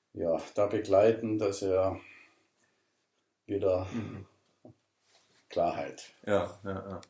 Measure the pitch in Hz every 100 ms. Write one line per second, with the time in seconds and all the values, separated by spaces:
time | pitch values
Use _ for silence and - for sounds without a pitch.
0 | _ - 85 80 - - 101 107 98 95
1 | 107 113 113 107 104 95 98 95 95 90
2 | - - - _ _ _ _ _ _ _
3 | _ _ _ _ - 101 101 92 92 117
4 | 104 95 98 _ _ _ - - _ _
5 | _ _ _ _ _ 87 85 78 69 -
6 | - _ - 98 98 - 98 95 98 90
7 | -